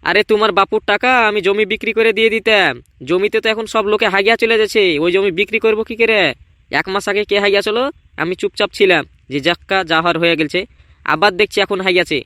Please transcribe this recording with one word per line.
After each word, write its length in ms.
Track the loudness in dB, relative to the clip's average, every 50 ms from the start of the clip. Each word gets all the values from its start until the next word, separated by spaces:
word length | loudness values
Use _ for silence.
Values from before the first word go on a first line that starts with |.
| _
আরে 180 | 0 0 0 2
তোমার 280 | 2 2 2 2 2
বাপুর 300 | 2 2 0 0 0 -4 -2 -2
টাকা 200 | -2 0 0 2 2 2 2
আমি 120 | 2 0 0
জমি 240 | 0 0 0 0 0
বিক্রি 260 | -2 -4 -6 -4 -4 -2
করে 180 | 0 0 2 2
দিয়ে 160 | 2 2 2
দিতাম। 420 | 2 0 0 2 2 2 2 0 -2 -4 -12 _ _ _ -4 -2
জমিতে 280 | 0 0 0 0 -2 -2
তো 60 | -2 -2
এখন 160 | -2 -2 -6
সব 160 | -4 -4 -2 0
লোকে 220 | 0 0 0 0 0 0
হাগিয়া 220 | 2 2 2 2
চলে 200 | 2 2 0 2
যাচ্ছে, 260 | 2 0 0 2 2 2 2 2 2 0
ওই 60 | 0
জমি 200 | 0 0 0 0
বিক্রি 280 | 0 -2 -4 -2 -2 -2
করবো 220 | 0 0 0 0 -4
কি 120 | -8 -2
করে? 260 | -2 0 0 2 2 2 0 -2 _ -16 _ _ _ _ _
এক 140 | -4 -4 -4
মাস 180 | -2 -4 -4 -4
আগে 160 | -2 -2 -2 -2
কে 120 | 0 0 0
হাগিয়া 220 | 2 2 2 2
চলো? 220 | 0 0 -2 -2 -2 -4 -6 _ _ _ _
আমি 160 | -8 -6 -6 -4
চুপচাপ 340 | -4 -6 -6 _ -2 -4 -4 0
ছিলাম 300 | 0 2 2 2 2 0 -4 _ _ _ _
যে 100 | -8 -4
যাক্কা, 380 | -2 -2 -4 -4 -4 -2 -2 -2 0
যা 140 | 0 -2 0
হওয়ার 180 | 0 0 0 0
হয়ে 140 | 0 0 0 0
গেছে। 200 | -2 -2 -2 -6 -6 -6 _ _ _ _ -20 _ _
আবার 260 | -4 -2 2 2 0 2 2
দেখছি 180 | -2 0 0 -2
এখন 180 | -2 0 -2 -2
হাগিয়াছে। 360 | 0 0 2 2 0 0 -2 -6 -6